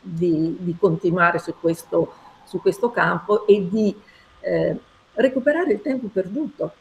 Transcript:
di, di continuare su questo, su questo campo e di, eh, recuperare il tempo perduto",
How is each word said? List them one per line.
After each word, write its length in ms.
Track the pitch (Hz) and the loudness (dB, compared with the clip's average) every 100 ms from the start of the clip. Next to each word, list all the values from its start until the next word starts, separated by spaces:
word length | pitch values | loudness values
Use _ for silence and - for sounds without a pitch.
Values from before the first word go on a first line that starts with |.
di, 560 | 190 165 175 160 160 180 | -12 -2 0 0 0 -4
di 160 | 175 170 | -6 0
continuare 640 | 190 160 175 180 170 165 | 0 2 0 2 2 0
su 160 | - - | -6 -2
questo, 520 | 165 165 - 170 - - - - | -2 -2 -2 -2 -2 -6 -20 -20
su 160 | - 180 | -10 -2
questo 300 | 190 185 240 | -2 0 -2
campo 560 | 196 170 175 - 208 - | 0 0 0 0 0 4
e 220 | 208 180 | 4 4
di, 260 | 220 208 - - - _ - | 0 0 -2 -16 -20 _ -10
eh, 360 | 185 160 165 - - _ _ | -4 0 0 -4 -10 _ _
recuperare 580 | 208 254 269 254 320 359 | 0 0 2 0 2 0
il 80 | 202 | -2
tempo 280 | 294 262 226 | -2 -4 -4
perduto", 640 | 190 185 233 302 - 160 - | -4 -4 -6 -6 -6 -10 -10